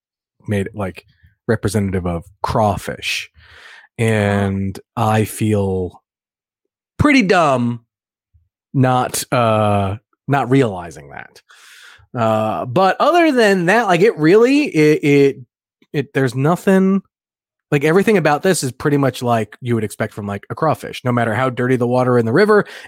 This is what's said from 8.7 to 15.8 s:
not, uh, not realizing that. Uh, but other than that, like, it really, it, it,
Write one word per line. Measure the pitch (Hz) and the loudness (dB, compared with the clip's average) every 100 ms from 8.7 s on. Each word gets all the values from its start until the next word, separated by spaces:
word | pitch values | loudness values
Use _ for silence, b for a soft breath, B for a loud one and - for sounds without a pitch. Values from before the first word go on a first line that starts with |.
not, | 139 127 127 - - - | 0 2 2 -2 -6 -4
uh, | 127 117 107 104 101 95 104 _ _ - | 0 2 2 2 0 -2 -6 _ _ -4
not | 139 123 | -2 2
realizing | 135 117 92 85 76 69 | 2 0 -4 -12 -16 -18
that. | - - _ _ B B B B B B 123 | -20 -20 _ _ B B B B B B -4
Uh, | 110 110 110 85 113 | 0 0 -2 -6 -4
but | 123 190 - | 0 0 2
other | 254 349 320 | 2 2 2
than | 254 214 196 170 | 4 2 2 2
that, | 220 208 | 2 2
like, | 175 | 2
it | 220 156 | 2 2
really, | 156 214 247 285 277 | 4 4 4 2 0
it, | 156 151 151 | 2 4 4
it, | 147 143 139 135 123 _ _ _ | 2 4 4 0 -14 _ _ _